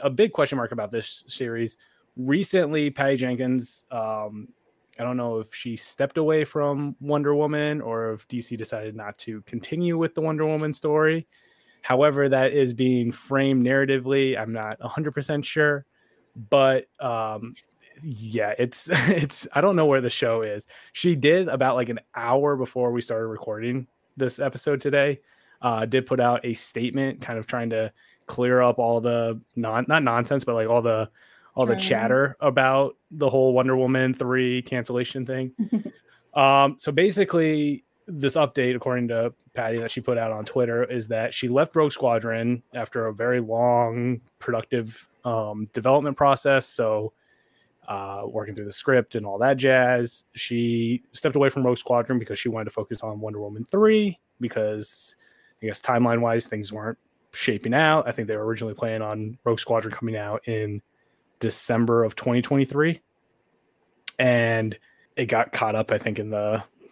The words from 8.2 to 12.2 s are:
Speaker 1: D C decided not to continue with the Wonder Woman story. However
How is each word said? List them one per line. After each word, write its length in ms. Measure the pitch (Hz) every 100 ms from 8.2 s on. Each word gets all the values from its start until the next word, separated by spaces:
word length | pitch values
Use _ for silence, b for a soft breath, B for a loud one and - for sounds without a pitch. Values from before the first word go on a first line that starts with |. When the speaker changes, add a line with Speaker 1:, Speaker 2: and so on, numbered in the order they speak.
| -
Speaker 1:
D 140 | 123
C 160 | 117 113
decided 380 | 107 110 110 110
not 220 | 104 -
to 220 | - 107
continue 540 | - 120 - 160 175 165
with 180 | 165 165
the 60 |
Wonder 240 | 160 156 156
Woman 280 | 156 151
story. 540 | 139 156 151 156 165 - b b b b b
However 440 | - 127 147 143